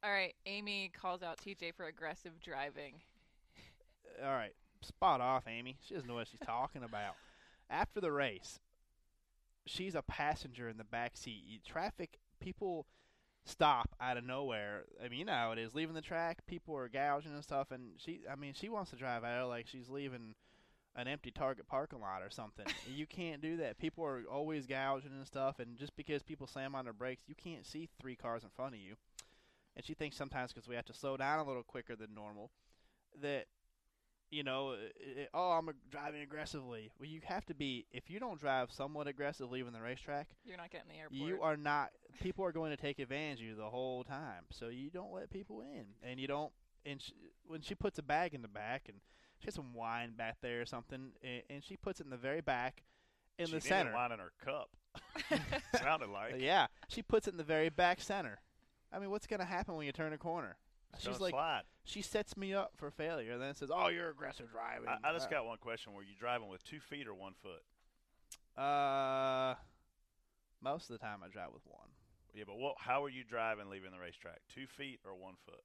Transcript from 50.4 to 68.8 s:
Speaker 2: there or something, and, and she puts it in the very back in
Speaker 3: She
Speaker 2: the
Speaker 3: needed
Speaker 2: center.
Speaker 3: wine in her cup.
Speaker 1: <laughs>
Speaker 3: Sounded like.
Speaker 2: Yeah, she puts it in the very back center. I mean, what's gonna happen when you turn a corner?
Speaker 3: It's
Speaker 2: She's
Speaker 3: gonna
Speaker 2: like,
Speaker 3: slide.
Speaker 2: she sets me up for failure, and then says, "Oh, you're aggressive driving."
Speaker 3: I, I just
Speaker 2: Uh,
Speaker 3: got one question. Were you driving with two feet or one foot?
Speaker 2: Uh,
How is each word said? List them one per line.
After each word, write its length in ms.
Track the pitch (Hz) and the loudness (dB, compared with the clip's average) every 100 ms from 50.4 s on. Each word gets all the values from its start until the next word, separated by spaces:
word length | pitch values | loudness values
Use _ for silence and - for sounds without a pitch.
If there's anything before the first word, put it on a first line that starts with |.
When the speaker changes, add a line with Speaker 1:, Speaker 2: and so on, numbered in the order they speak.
Speaker 2:
there 200 | 127 120 | -2 0
or 40 | 120 | 0
something, 440 | 123 117 131 131 - | -4 -6 -8 -8 -10
and, 180 | 131 123 - | -6 -6 -6
and 140 | 143 | -10
she 120 | 139 196 | -8 -6
puts 240 | - 180 | -4 -4
it 40 | |
in 60 | 151 | -6
the 60 | 127 | -4
very 240 | 127 151 | 0 0
back 440 | 156 127 123 - - _ _ _ _ - | 4 4 2 -2 -20 _ _ _ _ -4
in 80 | 170 | 0
Speaker 3:
She 60 | |
Speaker 2:
the 40 | 160 | 2
Speaker 3:
needed 120 | 131 | 6
Speaker 2:
center. 240 | 190 143 | 6 8
Speaker 3:
wine 180 | 110 123 | 4 2
in 60 | 113 | 0
her 120 | 90 _ | -6 _
cup. 260 | - 143 - - _ - - 311 - 285 143 - - | -2 -2 -2 -10 _ -16 -10 -6 2 2 4 -2 2
Speaker 1:
<laughs> 60 | - | 4
Speaker 3:
Sounded 280 | 135 156 117 | 6 4 2
like. 240 | 101 110 127 | -2 -2 2
Speaker 2:
Yeah, 280 | 131 185 131 - - | 8 8 8 4 -8
she 140 | - | -6
puts 240 | - 226 214 | 4 4 4
it 60 | |
in 40 | 180 | -2
the 80 | |
very 240 | 151 156 160 | 4 6 6
back 300 | 151 180 180 | 8 8 8
center. 380 | - 202 143 101 - _ _ _ _ | 2 0 0 -6 -14 _ _ _ _
I 60 | - | -6
mean, 120 | 196 | 0
what's 160 | 208 - | -2 0
gonna 180 | 208 | 0
happen 300 | 180 180 185 160 | 2 0 0 0
when 100 | 147 | -2
you 60 | |
turn 200 | 139 156 | 0 0
a 60 | 147 | 0
corner? 380 | 170 170 120 85 _ - - | 0 0 -2 -6 _ -20 -18
Speaker 3:
It's 80 | - | -6
Speaker 2:
She's 80 | 120 | -2
Speaker 3:
gonna 100 | 123 | 0
Speaker 2:
like, 100 | 185 | 2
Speaker 3:
slide. 280 | 139 160 131 - - | 4 4 2 0 -14
Speaker 2:
she 180 | - 208 | -10 -6
sets 340 | 196 214 208 - | 0 0 0 -2
me 160 | 196 | 0
up 180 | 196 190 - | 2 0 -2
for 140 | 143 | -8
failure, 420 | - 156 160 113 | -2 0 0 -2
and 80 | 120 | -2
then 140 | 135 | -2
says, 160 | 143 139 | -4 2
"Oh, 160 | 165 180 | 6 6
you're 220 | 170 170 | 6 0
aggressive 400 | 139 147 - 117 | -2 -6 -6 -8
driving." 380 | 113 113 120 117 | -4 -4 -2 0
Speaker 3:
I, 220 | 127 151 | 2 4
I 20 | |
just 160 | 165 165 | 2 2
Speaker 2:
Uh, 20 | |
Speaker 3:
got 160 | 151 117 | 2 0
one 120 | 113 | -4
question. 340 | 120 113 - | -4 -4 -4
Were 80 | 101 | -12
you 120 | 98 98 | -14 -4
driving 300 | 120 123 107 | 0 0 0
with 140 | 92 | -10
two 160 | - 151 | -10 -12
feet 260 | - 143 123 | -8 -8 -6
or 80 | |
one 200 | 95 95 95 | -6 -8 -10
foot? 200 | 98 82 - _ _ _ _ _ _ - _ - | -10 -12 -14 _ _ _ _ _ _ -20 _ -2
Speaker 2:
Uh, 920 | 139 143 | 4 6